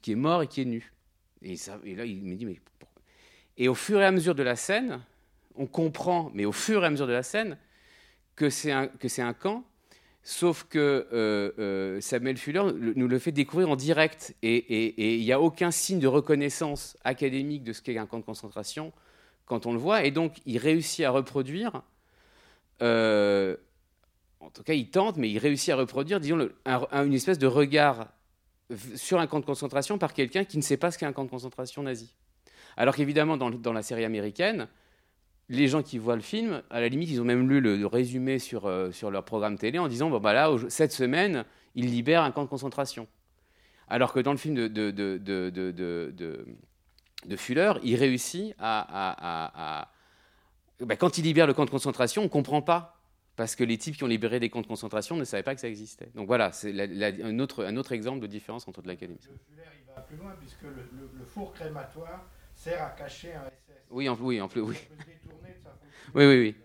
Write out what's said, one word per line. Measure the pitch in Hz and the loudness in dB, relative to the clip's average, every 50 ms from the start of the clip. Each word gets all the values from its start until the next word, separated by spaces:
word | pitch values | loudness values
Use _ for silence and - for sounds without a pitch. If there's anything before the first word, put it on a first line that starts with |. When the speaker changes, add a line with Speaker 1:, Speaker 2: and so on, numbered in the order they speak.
Speaker 1:
qui | - - | -4 -2
est | 104 | -2
mort | 110 135 156 170 175 156 | 0 2 2 2 2 0
et | |
qui | - - - | -2 -2 -4
est | 131 | -4
nu. | 127 117 113 - - _ _ _ _ _ _ _ _ _ _ | -2 -4 -6 -8 -12 _ _ _ _ _ _ _ _ _ _
Et | - 95 90 | -12 -12 -12
ça, | 82 - 95 98 107 - | -10 -10 -14 -14 -14 -14
et | 101 92 | -14 -10
là, | 90 - | -10 -8
il | 117 101 95 | -8 -8 -8
me | 101 92 90 | -8 -8 -8
dit, | 98 120 | -8 -8
mais | 107 90 - _ _ _ _ | -10 -10 -12 _ _ _ _
pourquoi ? | - _ _ _ _ _ _ _ _ _ _ _ _ _ _ | -20 _ _ _ _ _ _ _ _ _ _ _ _ _ _
Et | - 123 | 0 2
au | 127 127 | 2 2
fur | - - - 208 202 | 0 -2 2 4 6
et | 196 | 6
à | 190 | 6
mesure | 190 185 160 180 170 | 6 4 4 2 0
de | 139 139 | 2 0
la | 123 120 | 0 0
scène, | 117 - - 196 220 262 247 165 123 120 _ _ _ _ _ _ _ _ _ _ | -2 0 0 0 0 0 -2 -6 -8 -12 _ _ _ _ _ _ _ _ _ _
on | - 135 | -8 -8
comprend, | 127 - - 165 160 147 - - 180 180 175 165 143 | -4 0 0 0 0 0 -2 -2 0 0 0 0 -4
mais | - 98 104 | -4 -2 -2
au | 104 | -2
fur | 104 - - - 220 208 | 0 -2 -2 2 2 2
et | 175 | 4
à | 165 | 2
mesure | 147 139 143 | 2 0 0
de | 123 | 0
la | 120 123 | 0 0
scène, | 127 - - 208 226 208 180 - _ _ _ _ _ _ _ _ _ _ _ _ _ _ _ | -2 -2 -4 -4 -4 -4 -8 -10 _ _ _ _ _ _ _ _ _ _ _ _ _ _ _
que | - 151 143 | 0 0 0
c'est | 135 - - 151 | 0 0 -2 0
un, | 143 135 135 | 0 0 0
que | 135 - - - | -2 -4 -6 -6
c'est | 123 - - | -4 -2 -2
un | 123 120 120 | -2 -2 -4
camp, | _ - 190 214 240 254 _ _ _ _ _ - _ _ _ _ _ | _ -2 -2 -2 -2 -8 _ _ _ _ _ -20 _ _ _ _ _
sauf | _ - - - 170 175 160 - - | _ -12 -4 0 2 2 2 0 -6
que, | _ - 156 147 143 139 131 - - | _ 0 2 4 4 4 2 0 0
euh, | 117 117 110 107 107 104 101 101 - - | 0 2 2 4 2 2 0 -2 -2 -2
euh, | 107 101 98 95 95 95 95 101 | -2 -2 0 0 -2 -2 -4 -4
Samuel | - - - 120 120 131 135 123 | -4 -2 -2 -2 0 -2 -2 -2
Fuller | - 147 143 185 202 190 - | -4 -2 0 2 2 2 0
le, | 78 120 113 107 | 0 -2 -2 2
nous | 131 127 | 2 2
le | 123 127 127 | 2 2 2
fait | - 170 | 0 0
découvrir | 151 139 139 - - 170 185 160 | 0 0 0 0 2 2 4 4
en | 147 | 2
direct, | 131 131 151 160 147 156 160 - - - - - _ | 0 2 2 4 4 4 4 2 -6 -16 -18 -12 _
et, | - 113 117 | 0 2 2
et, | 120 117 - 117 110 113 | 2 2 2 0 2 2
et | 110 - - 110 110 113 | 0 0 0 2 2 2
il | 113 | 2
n'y | 113 113 | 2 2
a | 127 139 | 4 6
aucun | 160 165 160 - 180 175 | 4 4 4 2 0 0
signe | 165 - - - 190 180 | 0 -2 -2 0 0 4
de | 135 | 4
reconnaissance | 135 127 147 143 - 151 143 143 143 135 - 165 151 143 135 - - - _ _ | 6 4 4 4 4 2 2 2 -2 -2 -4 -4 -4 -4 -6 -10 -14 -18 _ _
académique | 123 131 - 147 135 127 135 139 147 147 143 127 | -4 -2 0 -2 -2 0 -2 -2 -4 -6 -6 -6
de | 113 110 | -8 -10
ce | - | -8
qu'est | _ - 120 113 | _ -6 -6 -6
un | 107 | -6
camp | 101 - 117 | -6 -8 -10
de | 110 | -10
concentration | - 110 - - 104 - 110 104 - - 151 156 160 - _ _ _ _ _ _ _ _ _ _ | -10 -12 -12 -14 -12 -12 -10 -10 -10 -10 -10 -10 -12 -14 _ _ _ _ _ _ _ _ _ _
quand | - 123 117 - | -4 -4 -4 -2
on | 117 117 | -2 -4
le | 117 | -2
voit, | 127 170 208 220 160 | 0 2 2 4 2
et | 143 | 2
donc | 139 156 165 160 151 - _ | 2 2 0 -2 -4 -8 _
il | 139 117 | -4 -4
réussit | 120 113 151 156 165 156 - - - 160 | 0 2 4 2 2 2 -2 -4 0 0
à | 135 | 2
reproduire, | 127 135 131 - - 143 131 127 147 185 226 233 - 127 - _ _ _ _ _ _ _ _ _ _ _ _ _ _ _ _ _ _ _ | 2 2 0 0 -2 -4 -4 -2 -4 -6 -6 -6 -6 -8 -16 _ _ _ _ _ _ _ _ _ _ _ _ _ _ _ _ _ _ _
euh, | 117 120 117 113 113 110 107 104 101 101 101 98 98 95 87 - _ _ _ _ _ _ _ _ _ _ _ _ _ _ _ _ | 2 4 4 6 6 6 6 6 6 6 6 4 4 2 -2 -6 _ _ _ _ _ _ _ _ _ _ _ _ _ _ _ _
en | - 78 | -20 -20
tout | _ - | _ -14
cas | - - | -2 0
il | 160 147 120 98 | 0 0 0 2
tente, | - - 196 220 185 160 | 2 4 4 4 2 0
mais | 127 110 | 0 0
il | 104 | 0
réussit | 110 113 147 143 135 - - | 2 2 2 2 2 2 2
à | 151 | 2
reproduire, | 131 131 123 - 135 139 156 202 196 | 2 2 0 0 -4 -2 -2 -2 -2
disons, | 151 143 165 | 0 0 2
le, | 165 135 104 - _ _ | 2 0 0 -2 _ _
un, | 131 127 127 127 - | 0 0 0 0 0
un, | - 139 143 | 2 2 4
une | 143 | 4
espèce | 139 131 - - 185 151 | 4 2 4 2 2 4
de | 135 | 4
regard | 131 120 143 147 139 139 151 147 143 131 113 113 - _ _ _ _ _ _ _ _ _ _ _ _ | 4 6 6 4 4 6 6 6 6 4 0 -6 -14 _ _ _ _ _ _ _ _ _ _ _ _
v-, | 123 101 101 127 107 | -12 -12 -12 -12 -12
sur | - - - 185 175 | -10 -4 0 2 2
un | 165 | 2
camp | 139 - 151 | 2 0 -4
de | 135 | -2
concentration | - 139 - - 131 135 139 135 - 208 196 | -2 -4 -4 -4 -4 -2 -2 -2 -2 -2 -2
par | 180 147 - | -2 -2 0
quelqu'un | - 135 127 - 190 196 | -2 -2 0 0 -2 -2
qui | - - | 0 -2
ne | 151 | -2
sait | 143 - 143 135 | 0 0 0 2
pas | - 175 | 2 -2
ce | 165 | -2
qu'est | - - | -2 -6
un | 147 | -6
camp | 135 - 135 | -4 -4 -6
de | 127 | -6
concentration | - 127 120 131 - - 127 123 - 147 | -8 -10 -12 -12 -10 -10 -10 -10 -8 -8
nazi. | 143 135 127 113 113 117 _ _ _ _ _ _ _ _ _ - - - - - | -6 -6 -6 -6 -10 -18 _ _ _ _ _ _ _ _ _ -20 -20 -20 -2 4
Alors | 120 131 139 | 4 4 4
qu'évidemment, | 143 147 139 147 156 151 156 160 | 4 0 2 4 4 4 4 2
dans, | 135 127 120 | 0 0 -2
dans | 113 123 113 117 113 | -2 -2 -2 -2 -2
la | 110 | -2
série | 107 - 123 113 113 | -4 -4 -4 -2 -2
américaine, | 110 110 107 101 107 104 - 175 208 226 185 117 - _ _ _ _ _ _ _ _ _ _ _ _ _ _ _ _ | -2 -2 -2 -4 -4 -2 0 0 0 0 -2 -6 -8 _ _ _ _ _ _ _ _ _ _ _ _ _ _ _ _
les | 127 127 143 135 | 0 2 2 4
gens | 131 156 | 4 0
qui | 135 - - 117 | -2 -2 -6 -4
voient | 110 117 120 | 0 0 0
le | 113 | 0
film, | 104 - - 220 233 226 180 131 - _ | -2 -4 -4 -2 -2 -2 -4 -6 -8 _
à | - 120 | -4 -2
la | 117 120 | 0 0
limite, | 127 143 175 165 | 0 0 -2 -2
ils | 147 120 | -2 0
ont | 117 | 2
même | 120 123 123 127 131 | 4 4 4 6 6
lu | 139 139 | 6 6
le, | 131 110 101 | 6 4 4
le | 101 101 | 4 2
résumé | 98 - 120 127 123 123 127 127 131 135 131 | 2 2 2 0 2 0 -2 -2 0 -2 -2
sur, | - - - 113 98 | -4 -4 -8 -4 -2
euh, | 101 92 92 95 92 | -2 -2 0 -2 -4
sur | 90 - - 104 | -6 -6 -6 -4
leur | 98 98 92 | -4 -4 -4
programme | - - 110 104 107 104 92 | -2 -2 -2 0 -2 -2 -2
télé | - 110 131 175 | -4 -2 -2 0
en | 175 147 | -2 -2
disant, « | 120 120 147 165 | -2 -2 -2 0
Bon, | 139 110 | 0 2
bah | 101 107 | 4 4
là, | 104 127 151 156 | 6 6 6 6
au-, | 147 117 117 - | 4 2 0 -4
cette | - - 160 147 | 0 2 2 2
semaine, | - - 131 123 131 165 190 208 175 127 107 - _ _ _ _ _ | 2 0 0 2 2 2 2 2 0 -2 -4 -8 _ _ _ _ _
ils | 127 120 123 | -2 0 0
libèrent | 120 120 120 131 160 170 | 0 0 2 4 4 4
un | 160 139 | 4 2
camp | 117 147 143 | 0 -4 -4
de | 131 | -4
concentration. » | 143 131 131 139 - - 139 131 - 123 113 - _ _ _ _ _ _ _ _ _ _ _ _ _ _ _ _ | -6 -6 -8 -6 -4 -4 -4 -4 -6 -12 -14 -16 _ _ _ _ _ _ _ _ _ _ _ _ _ _ _ _
Alors | - 120 127 120 | 2 2 2 2
que | - 135 | 2 0
dans | 123 139 | 2 2
le | 143 135 | 0 -2
film | - 156 151 | -2 -2 0
de, | 123 117 110 | 0 0 0
de, | 107 107 107 104 | 0 0 -2 -2
de, | 98 98 101 98 95 90 | -2 -2 -2 -2 -4 -4
de, | 101 95 98 95 92 92 | -4 -4 -2 -2 -2 -4
de, | 90 92 92 92 | -4 -4 -4 -4
de, | 87 87 92 87 85 85 85 67 71 | -4 -4 -6 -4 -4 -4 -6 -8 -8
de, | - 87 80 73 58 57 62 58 55 - _ _ _ _ _ _ _ _ _ _ - - | -10 -10 -10 -10 -10 -12 -16 -18 -20 -20 _ _ _ _ _ _ _ _ _ _ -20 -12
de | - 98 | -10 -10
Fuller, | - - - 123 147 180 214 196 - | -10 -6 -2 0 2 4 4 2 0
il | - 127 113 | 0 0 4
réussit | 117 135 135 127 123 - - - 175 202 220 - - | 4 4 4 4 2 -2 -6 -6 -6 -8 -8 -8 -6
à, | 107 113 110 107 | -4 -2 -2 -2
à, | 92 - 80 98 98 95 | -2 -6 -6 -4 -4 -4
à, | - - - 87 85 80 80 82 - 80 82 76 78 76 | -4 -4 -6 -6 -6 -4 -6 -8 -10 -10 -10 -8 -8 -8
à, | - _ _ _ _ _ _ _ _ _ _ _ _ _ _ _ _ _ _ _ 123 | -10 _ _ _ _ _ _ _ _ _ _ _ _ _ _ _ _ _ _ _ -6
bah, | 117 - | -4 -2
quand | - 180 180 - - | 2 2 0 2 2
il | |
libère | 156 160 156 151 165 | 0 2 6 6 6
le | 147 135 | 6 6
camp | 151 147 | 4 2
de | 120 | 0
concentration, | - 135 - 143 123 - 127 117 - 208 | 0 -2 -2 -2 0 0 0 0 2 0
on | 214 175 | -2 2
comprend | - 151 135 - 143 151 | 2 0 0 2 0 0
pas. | 147 175 170 175 170 - _ _ _ _ _ _ _ _ _ | 2 2 0 0 0 -8 _ _ _ _ _ _ _ _ _
Parce | - 113 113 - | -6 -6 -6 0
que | - 127 | -2 0
les | 117 117 113 | 0 0 -2
types | - 160 151 | -4 -8 -8
qui | - 143 | -4 -2
ont | 123 | -2
libéré | 117 110 110 113 113 123 | 0 0 0 0 0 0
des | 120 113 | -2 -2
camps | - 120 | -4 -6
de | 107 | -8
concentration | - 113 98 - 107 107 107 104 - 165 | -6 -8 -10 -8 -6 -6 -6 -4 -4 -4
ne | 165 139 | -6 -4
savaient | - - 98 | -4 -4 -4
pas | 95 - 135 | -4 -4 -6
que | 127 | -6
ça | - 117 | -8 -10
existait. | 110 104 110 - - _ - 117 - | -10 -10 -14 -16 -16 _ -20 -16 -12
Donc | 110 104 | -12 -2
voilà, | 95 123 120 110 92 | 0 2 2 2 2
c'est | - - - 104 | 0 -4 -8 -8
la, | 101 95 101 | -4 -4 -4
la, | 101 87 98 104 104 98 - 98 | -4 -2 -2 -2 -2 -2 -4 -6
un | 113 110 117 | -4 -2 -2
autre, | 135 135 - - 104 | -4 -4 -4 -6 -6
un | 92 107 127 | -4 -4 -6
autre | 135 - | -6 -6
exemple | 127 113 107 120 131 135 | -8 -6 -6 -6 -8 -8
de | 113 | -10
différence | 101 101 104 - - 113 120 - - | -10 -12 -12 -12 -12 -14 -14 -14 -16
entre | 92 - | -18 -16
de | 90 92 | -14 -14
l'académie. | 90 87 92 87 85 - | -12 -12 -12 -16 -16 -18
Speaker 2:
Le | - - - - _ _ | -20 -20 -20 -20 _ _
Fuller, | 151 151 165 160 151 147 | -20 -20 -20 -20 -20 -20
il | _ 131 135 | _ _ -20
va | 131 | -20
plus | - - 151 160 | -20 -18 -20 -18
loin, | 185 196 185 156 | -18 -18 -18 -18
puisque | 151 123 - - - | -20 -20 -20 -20 -18
le, | 143 | -18
le, | 135 131 123 123 120 131 139 127 131 131 | -16 -16 -18 -18 -18 -18 -18 -18 -18 -20
le | 123 | -20
four | - - 208 196 - - | -16 -12 -12 -12 -12 -12
crématoire | - 165 156 151 147 139 131 - 151 165 165 175 185 - - - - - - - | -14 -12 -12 -10 -12 -12 -14 -14 -16 -14 -14 -14 -16 -18 -20 -20 -20 -20 -20 -20
sert | - - 160 175 175 | -14 -8 -8 -6 -6
à | 156 127 | -6 -8
cacher | - - 147 135 - - - 170 | -10 -12 -14 -14 -14 -16 -16 -14
un | 165 151 135 | -14 -14 -14
S | 131 - _ _ _ | -16 -18 _ _ _
S. | - - _ _ | -20 -20 _ _
Speaker 1:
Oui, | - 127 139 135 | -6 -4 -2 -2
en, | 123 110 | -2 -2
oui, | 123 131 123 110 | -2 -2 -2 -2
en | 95 92 | -2 -4
plus, | - 117 | -2 -4
oui. | 107 107 117 | -4 -4 -6
Speaker 2:
On | - - - - | -10 -12 -20 -20
peut | - | -20
se | - | -20
détourner | - - - - - - - - - | -20 -20 -20 -20 -20 -20 -20 -20 -20
de | - - - | -20 -20 -20
sa | - | -20
fonction. | - - _ - - - - - 127 | -20 -20 _ -20 -20 -20 -20 -6 4
Speaker 1:
Oui, | 135 143 | 8 8
oui, | 139 139 127 | 10 10 8
oui. | 117 107 104 - | 6 4 0 -6